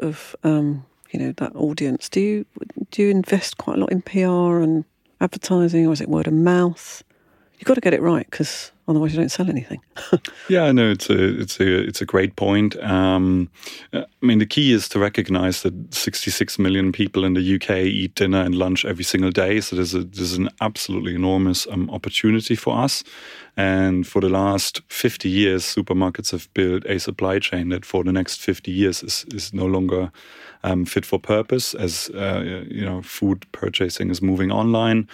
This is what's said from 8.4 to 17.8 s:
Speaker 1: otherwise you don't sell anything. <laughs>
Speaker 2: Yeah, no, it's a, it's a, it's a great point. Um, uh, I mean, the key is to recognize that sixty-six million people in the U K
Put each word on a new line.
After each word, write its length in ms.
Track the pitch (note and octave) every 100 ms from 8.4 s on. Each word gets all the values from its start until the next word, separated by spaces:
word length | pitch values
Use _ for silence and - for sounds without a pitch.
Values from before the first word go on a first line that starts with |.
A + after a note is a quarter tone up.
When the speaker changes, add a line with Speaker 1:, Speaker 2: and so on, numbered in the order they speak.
| D3+ - - _ -
Speaker 1:
otherwise 260 | D#3 D#3
you 60 | D#3
don't 120 | E3
sell 180 | - F#3
anything. 320 | C#3+ B2 - _ - -
<laughs> 60 | F3+ - - -
Speaker 2:
Yeah, 240 | F#3 D3+
no, 180 | B2+ A2
it's 200 | G2 -
a, 300 | G2 F#2+ G#2
it's 200 | G2+ -
a, 200 | F#2+ F#2 -
it's 140 | -
a 60 | -
great 300 | F#2+ G2 -
point. 380 | G2 G2+ G#2 -
Um, 680 | G#2+ F#2 F#2+ F#2 F#2 F#2 F2 - - - -
uh, 120 | - - -
I 40 | B2+
mean, 120 | G#2+
the 80 | G#2
key 260 | - C#3+
is 160 | A2 -
to 80 | G2+
recognize 640 | G2+ - F#2 F#2 F#2 -
that 140 | F#2 F#2 G#2+
sixty-six 640 | - - - - - G#2 -
million 320 | F#2+ F#2+ F#2+
people 320 | F2+ G2+ F#2+ F#2
in 80 |
the 80 | F2+
U 160 | F#2 G2
K 260 | - F#2